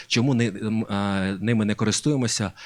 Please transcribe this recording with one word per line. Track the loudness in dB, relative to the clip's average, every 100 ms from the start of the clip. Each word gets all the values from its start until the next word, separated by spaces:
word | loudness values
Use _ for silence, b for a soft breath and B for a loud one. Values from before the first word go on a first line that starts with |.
| B
чому | 0 2
не, | 2 2
м, | -2 -4 -2
е, | -2 -2 0 0 -2 -2
ними | 0 2 2
не | 0
користуємося | 0 0 0 0 0 -2 -4 -6